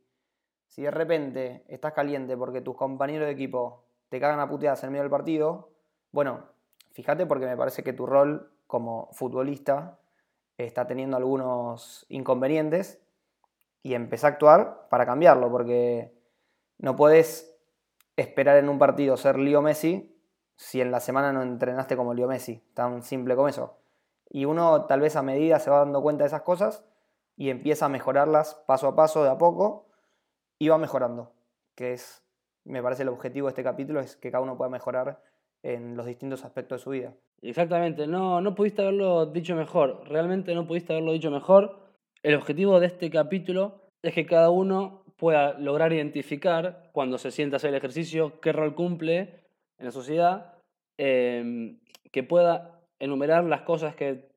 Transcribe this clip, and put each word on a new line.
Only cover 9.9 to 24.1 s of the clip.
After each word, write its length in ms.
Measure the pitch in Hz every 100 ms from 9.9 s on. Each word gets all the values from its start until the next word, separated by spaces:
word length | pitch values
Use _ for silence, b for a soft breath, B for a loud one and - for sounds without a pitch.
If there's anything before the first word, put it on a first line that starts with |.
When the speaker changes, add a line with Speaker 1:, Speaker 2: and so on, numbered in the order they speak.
| - _ _ _ _ _ -
Speaker 1:
está 280 | 120 - 123
teniendo 300 | 123 135 131
algunos 880 | 131 135 131 123 120 117 - - -
inconvenientes 920 | 135 131 127 131 156 156 165 190 - _ _ _ _ _ _ _ _
y 120 | 135
empezá 320 | 123 117 123 151
a 40 |
actuar 580 | 143 151 165 220 - -
para 160 | 123 120
cambiarlo, 440 | 127 170 131 123
porque 640 | 123 120 120 120 120 117 _ _ _ _ _ _ _
no 180 | 135 131
podés 600 | 147 160 160 - - _ _ _ _ _ _ -
esperar 400 | - - 135 143
en 120 | 143
un 100 | 139
partido 380 | 139 135 139 127
ser 220 | 139 135
Leo 240 | 139 147
Messi 500 | 151 151 160 190 - _ _ _ _ _
si 240 | - 131
en 100 | 123
la 100 | 123
semana 320 | - 131 139
no 100 | 135
entrenaste 540 | 127 123 123 127 131 127
como 180 | 123
Leo 120 | 120 123
Messi, 360 | 131 - 113 _
tan 280 | - 123 123
simple 340 | 120 135 127 123
como 120 | 143
eso. 300 | 135 120 - _ _ _